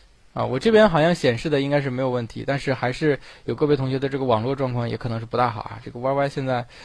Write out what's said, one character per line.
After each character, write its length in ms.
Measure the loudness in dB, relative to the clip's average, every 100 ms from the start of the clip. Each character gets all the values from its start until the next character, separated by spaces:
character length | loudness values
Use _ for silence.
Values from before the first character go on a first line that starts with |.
| _ _ _
啊， 100 | -6
我 160 | -4 0
这 120 | 4
边 180 | 6 6
好 100 | 6
像 140 | 2
显 240 | 4 2 0
示 120 | 0
的 120 | 0
应 80 | 2
该 100 | 0
是 100 | 0
没 120 | -2
有 80 | -2
问 180 | -2 -4
题， 160 | -8 -6
但 140 | -4
是 140 | -2
还 180 | -2 -2
是 280 | 0 0 0 -4 -14 -8
有 100 | -2
个 120 | 2
别 100 | 2
同 120 | 0
学 100 | -2
的 100 | -2
这 80 | -2
个 80 | 2
网 160 | 2
络 140 | 0 -2
状 180 | -2
况 160 | -2 -4
也 80 | -4
可 100 | -4
能 120 | -6
是 60 | -4
不 120 | 0
大 120 | 0
好 120 | -2
啊。 180 | -10 -12 -14
这 60 |
个 80 | -6
Y 120 | -2
Y 180 | 0 -2
现 160 | -2 -4
在 220 | -4 -6 -14